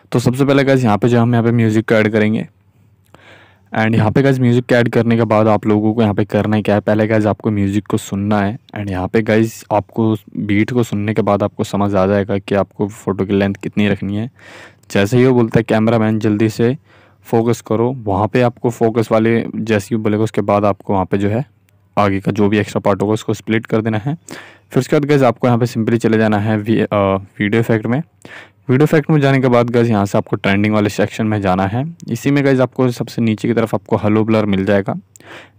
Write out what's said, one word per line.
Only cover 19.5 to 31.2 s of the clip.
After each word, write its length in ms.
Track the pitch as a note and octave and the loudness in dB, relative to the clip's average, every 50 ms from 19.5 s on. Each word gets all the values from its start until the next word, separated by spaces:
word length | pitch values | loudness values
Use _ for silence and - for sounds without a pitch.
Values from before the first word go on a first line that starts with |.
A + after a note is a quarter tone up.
| - | -8
जैसे 340 | A2 A2 G#2+ A2 G#2 G2+ - | -8 -4 -2 -2 -2 -2 -2
ही 100 | A#2+ A2 | -6 -4
बोलेगा 220 | G#2+ A2 G#2 G#2+ A2 | -2 -2 0 0 -2
उसके 180 | G#2+ - - | -2 -2 -4
बाद 240 | G2+ G2+ G2+ G#2 G#2 | -2 0 0 2 2
आपको 280 | G#2 G2 - - - G#2 | 0 -2 -2 -4 -4 -4
वहाँ 120 | F#2+ F#2 | -4 -2
पे 120 | - - G#2 | -2 -2 -2
जो 120 | G#2 G2 | -2 -2
है 160 | G#2 A2+ D3 - _ _ _ _ _ _ _ _ _ - | -2 -4 -6 -8 _ _ _ _ _ _ _ _ _ 0
आगे 220 | G#2 G2+ G2 G2 | 0 0 0 -2
का 120 | F#2+ - | -4 -4
जो 180 | G#2 G#2 G#2 G2+ | -2 0 0 2
भी 80 | G#2 G#2 | 2 0
एक्स्ट्रा 220 | G#2 - - G#2 | -2 -2 -4 -4
पार्ट 220 | - G#2 G2 F#2+ | 0 0 0 0
होगा 120 | G2 G2+ G#2+ | 0 -2 -2
उसको 200 | A2 - - A2 | -2 -2 -6 -8
स्प्लिट 320 | - - - A2 A2+ A2+ | -6 -4 -4 -4 -4 -2
कर 160 | - - A2+ | -2 -4 -2
देना 160 | G#2+ A2+ A2 G#2+ | -2 -2 -4 -4
है। 200 | G2+ C#3+ D3+ - _ - - - - - - _ _ _ | -4 -6 -8 -8 _ -18 -20 -20 -20 -20 -20 _ _ _
फिर 60 | - C3+ | -2 -2
उसके 180 | B2+ - - | 0 2 0
बाद 100 | D3+ D3 | 0 2
गाइस 160 | C#3 D3+ C#3+ | 2 2 4
आपको 260 | C3 A#2+ A2 - - B2+ | 4 2 2 2 0 0
यहाँ 120 | A#2+ A#2 | 2 2
पे 60 | B2 | 0
simply 320 | A#2 - A#2 A2 G#2+ A#2 A2+ | -2 -2 -2 -2 0 0 0
चले 200 | - A2+ A2 A2 | 2 2 2 4
जाना 200 | A2 G#2+ G#2+ G#2 | 2 2 2 0
है 200 | G2 A2 A2 G#2+ | 0 0 -2 -2
वी-, 220 | G#2 A2 A2+ G#2 | 0 0 0 0
अ, 60 | G#2 - - G#2 G2+ G2 G2 F#2+ G2 - _ - | 0 0 0 0 2 2 0 -2 -4 -8 _ -4
वीडियो 200 | G#2+ G2+ G#2+ A2+ | -4 0 0 0
इफेक्ट 260 | A2+ - A#2 A2 G#2+ | 0 2 0 -2 0
में। 180 | A2+ A#2 C#3 F3 - _ _ _ - - - - - _ _ _ - | -2 -4 -4 -4 -8 _ _ _ -20 -20 -20 -20 -20 _ _ _ 0
वीडियो 140 | B2 C3 D3+ | 2 2 2
इफेक्ट 280 | D#3 - D#3+ C#3+ - | 4 2 2 2 2
में 100 | D#3+ D3+ | 2 2
जाने 200 | C#3 C#3 C3+ C3+ | 4 2 2 2
के 60 | B2+ C3 | 2 4
बाद 220 | A#2+ A#2+ A#2+ A#2+ | 4 4 2 2
गाइस 180 | A#2 B2 A#2 A#2 | 2 2 2 2
यहाँ 180 | A2+ G#2 G2 | 2 0 0
से 120 | G2+ - A2+ | 0 0 -2
आपको 180 | G2+ - - | -2 -2 -6
ट्रेंडिंग 380 | G#2+ - G2 G2 G2+ G#2 G#2+ G#2+ | -4 0 0 0 2 2 2 2
वाले 160 | G#2+ G#2 G#2 | 2 0 0
सेक्शन 380 | - - G#2 G#2 - - | 0 -2 -2 -2 -2 -4